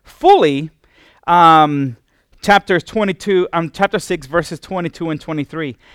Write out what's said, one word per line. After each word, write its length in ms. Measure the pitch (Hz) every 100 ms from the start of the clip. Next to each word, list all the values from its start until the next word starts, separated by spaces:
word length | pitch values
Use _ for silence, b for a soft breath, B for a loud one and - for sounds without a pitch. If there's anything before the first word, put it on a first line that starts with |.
fully, 680 | _ _ 349 392 165 139 156 - b b b b -
um, 720 | 175 165 160 151 143 135 117 _ _ _ _
chapters 420 | - 202 - 180
twenty-two, 680 | - 226 202 185 208 190 180
um, 200 | 165 165
chapter 280 | - 196 208
six, 280 | - 175 131
verses 320 | 165 170 160
twenty-two 500 | - 190 170 - 165
and 100 | 151
twenty-three. 560 | - 156 139 160 147 117 b